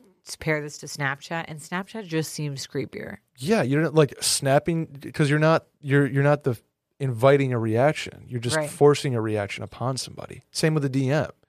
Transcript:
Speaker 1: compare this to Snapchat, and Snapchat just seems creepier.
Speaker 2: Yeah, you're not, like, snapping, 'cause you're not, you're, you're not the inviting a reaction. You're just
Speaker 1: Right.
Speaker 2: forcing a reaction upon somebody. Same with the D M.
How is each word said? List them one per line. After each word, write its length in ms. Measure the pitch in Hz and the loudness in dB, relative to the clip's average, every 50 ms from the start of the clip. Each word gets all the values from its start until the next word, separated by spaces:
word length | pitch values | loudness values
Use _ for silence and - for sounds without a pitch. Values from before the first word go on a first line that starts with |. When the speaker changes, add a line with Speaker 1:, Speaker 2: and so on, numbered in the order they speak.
| - _ _ _ _ | -18 _ _ _ _
Speaker 1:
compare 340 | - - - - 160 156 151 | -18 -14 -8 -4 -2 -2 -2
this 180 | 147 147 143 - | -4 -8 -12 -14
to 80 | - | -16
Snapchat, 580 | 151 - - 143 135 139 147 - - 175 165 160 - | -12 -8 -4 -4 -4 -4 -6 -8 -8 -8 -8 -8 -8
and 120 | 156 151 | -12 -16
Snapchat 460 | 143 - 180 180 196 - - 226 214 | -12 -8 -8 -8 -8 -8 -12 -14 -10
just 260 | 170 160 160 156 - | -6 -4 -4 -4 -4
seems 340 | - - 151 147 139 131 - | -6 -8 -8 -6 -6 -8 -10
creepier. 520 | - - 143 123 - - - - - - - _ _ _ | -8 -8 -8 -8 -8 -10 -12 -14 -14 -16 -16 _ _ _
Speaker 2:
Yeah, 260 | - 127 165 226 220 | -8 -2 0 0 2
you're 200 | 143 120 139 151 | 2 2 2 2
not, 120 | 160 156 139 | 2 2 4
like, 260 | 156 151 - - - | 4 4 4 2 -2
snapping, 640 | - - - - - 135 135 147 - - 170 165 160 - 139 143 - - | -4 -2 -2 0 2 2 2 2 2 2 -2 -2 -2 -6 -10 -14 -14 -8
'cause 160 | 127 - 156 135 | -2 0 0 2
you're 80 | 147 151 | 2 4
not, 280 | 156 160 160 143 - _ _ _ | 4 4 2 2 0 _ _ _
you're, 260 | - 139 135 143 143 | -2 2 4 4 4
you're 160 | 135 139 139 | 4 2 2
not 220 | 139 147 147 143 - | 4 4 2 2 0
the 140 | 143 117 - _ _ _ _ _ _ _ - | -2 -4 -4 _ _ _ _ _ _ _ -6
inviting 540 | 139 131 123 110 117 135 143 139 139 131 | -4 -4 0 4 6 6 6 6 4 2
a 60 | 127 117 | -2 -2
reaction. 640 | 113 113 107 113 131 151 151 - - - - - 101 | -2 0 2 4 4 2 2 0 -6 -12 -12 -16 -14
You're 140 | - 123 123 | -10 -8 -6
just 160 | 113 120 151 | -4 -2 -2
Speaker 1:
Right. 140 | 160 151 147 | -2 -4 -4
Speaker 2:
forcing 440 | - - 147 147 147 - - 147 123 | 2 6 6 6 6 6 0 -2 -2
a 60 | 117 | -2
reaction 420 | 110 110 107 104 101 98 - - | -2 -2 -2 -2 -2 -2 -2 -4
upon 360 | 107 104 - - 117 127 135 123 | -4 -4 -4 -6 -4 -4 -4 -4
somebody. 460 | - - - - - - - - - _ | -6 -10 -12 -14 -14 -14 -16 -18 -18 _
Same 220 | - - - 160 | -4 0 0 2
with 100 | 160 151 | 2 2
the 60 | 139 135 | 0 0
D 220 | 127 135 135 127 | 0 0 0 2
M. 200 | 143 156 131 - - _ _ | 2 0 0 -2 -6 _ _